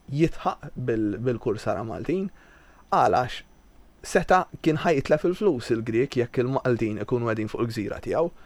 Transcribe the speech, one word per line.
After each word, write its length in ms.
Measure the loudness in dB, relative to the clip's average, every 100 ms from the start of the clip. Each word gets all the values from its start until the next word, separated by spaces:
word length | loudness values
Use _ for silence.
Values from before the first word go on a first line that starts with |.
| -6
jitħaq 600 | 0 2 2 -4 -4 -8
bil-, 440 | -6 -2 0 0 -2
bil-kursara 640 | -2 -2 -2 -2 -2 -4 -4
Maltin, 440 | -6 -4 -2 -4 -8 -20 -20 -20 -20 0
għalax 500 | 4 4 4 0 -6 -14 -20 -20 -20 -20 _
seta' 440 | 0 0 4 4 2 -2
kien 160 | 0 2
ħajtlef 460 | 2 2 2 2
il-flus 460 | 2 2 2 2 0
il-Grieg 460 | -2 0 0 0 0
jekk 220 | -2 0
il-Maltin 600 | 0 0 0 0 0 -4
ikunu 280 | -2 -2 0
qegħdin 220 | -2 -4
fuq 120 | -4
il-gżira 400 | -4 -4 -6 -6
tiegħu, 300 | -2 0 0 -4